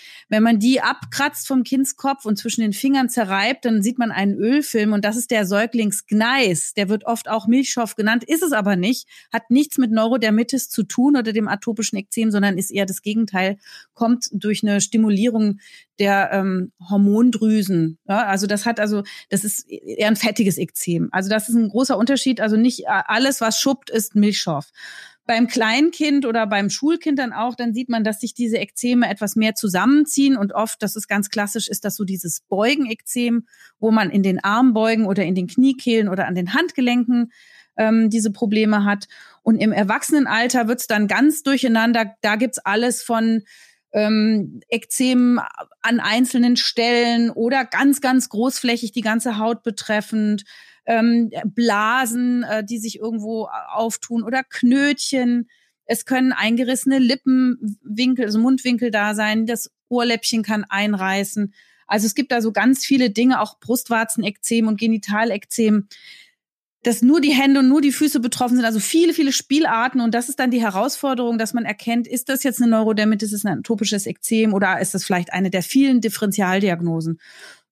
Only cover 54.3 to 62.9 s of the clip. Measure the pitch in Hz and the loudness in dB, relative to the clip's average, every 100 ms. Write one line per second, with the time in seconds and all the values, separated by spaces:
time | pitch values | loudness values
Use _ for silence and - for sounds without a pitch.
54.3 | 262 262 - 247 269 285 285 - 262 247 | -4 -6 0 2 4 2 -2 -2 -2 0
55.3 | 240 233 _ _ _ - 226 - 262 262 | 0 -4 _ _ _ -6 -6 -2 0 0
56.3 | 208 208 233 247 262 269 269 247 269 - | 0 0 0 0 -2 0 2 2 2 0
57.3 | 254 254 247 214 208 - 214 254 254 214 | 2 2 0 -6 -10 -10 -2 0 0 0
58.3 | 214 240 262 254 240 240 214 208 214 214 | 2 2 2 0 -2 0 0 0 0 0
59.3 | 220 220 233 - _ - 247 240 226 - | 0 -2 -4 -6 _ -4 -2 0 0 -2
60.3 | 233 208 214 - 196 208 202 190 190 196 | -2 0 -4 -2 -2 0 0 -2 -2 -2
61.3 | 214 202 _ _ _ - 214 214 - 262 | -4 -6 _ _ _ -4 0 0 -2 0
62.3 | 240 220 208 226 262 - | 0 0 2 2 2 2